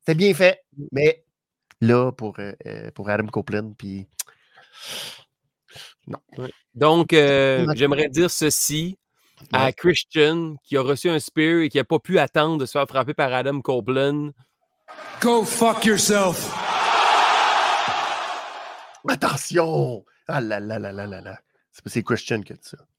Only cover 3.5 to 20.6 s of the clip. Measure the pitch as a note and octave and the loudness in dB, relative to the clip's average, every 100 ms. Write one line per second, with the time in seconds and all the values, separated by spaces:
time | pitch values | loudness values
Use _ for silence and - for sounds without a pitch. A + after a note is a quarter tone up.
3.5 | G#2 A2 G#2 G2+ G2 F#2+ _ - _ _ | -6 -6 -12 -12 -12 -14 _ -16 _ _
4.5 | _ _ - - - - - _ _ _ | _ _ -20 -14 -12 -14 -18 _ _ _
5.5 | _ _ - - _ - - _ - B2+ | _ _ -20 -20 _ -16 -16 _ -16 -16
6.5 | - _ A#2+ D3+ E3 D#3+ D#3+ C#3+ C#3 C3+ | -16 _ 0 4 4 4 6 6 6 4
7.5 | C3 D3+ C#3+ C#3 C#3 D3+ C3 F3 - D3+ | 2 0 2 2 2 0 2 0 2 0
8.5 | - - D3 E3 F#3+ _ _ _ _ - | 0 -2 -2 -6 -8 _ _ _ _ -2
9.5 | B2+ C3 B2+ - D3 - D#3+ D3 E3 E3 | 0 2 2 0 2 -2 2 2 2 -4
10.5 | D3+ _ C#3 C3 C#3 F3+ D#3+ - - D#3 | -10 _ 0 0 0 0 0 -2 0 2
11.5 | E3+ D#3+ - C3 D#3 - F3+ C#3+ - D#3 | 2 2 0 0 -2 2 2 2 2 0
12.5 | D#3+ C3 D3 C#3 C3+ B2 D3+ C#3 B2+ B2+ | 0 -2 -2 -2 -2 -2 -2 0 0 -2
13.5 | C#3+ B2+ B2+ A2 C3 C#3 D3 D3 C#3 _ | -4 -2 -2 0 0 0 -2 -6 -12 _
14.5 | _ _ _ _ - - - A#3+ A#3+ G#3 | _ _ _ _ -18 -16 -2 2 2 0
15.5 | - A#3 A3 A3 G3+ - G#3 F#3+ E3 - | 2 2 4 2 2 2 2 2 -2 -6
16.5 | - - - - - - - - - - | -6 -4 -2 0 2 4 4 4 2 2
17.5 | - - - - - - - - - - | 2 0 0 -2 -4 -4 -6 -8 -10 -12
18.5 | - - - - - - C#3 - C#3+ - | -16 -16 -18 -20 -14 -6 -2 -2 -4 -2
19.5 | E3+ E3 D#3 C3+ A2+ _ _ - C#3+ A2+ | 0 0 0 -2 -4 _ _ -6 -4 -2
20.5 | G#2 | -4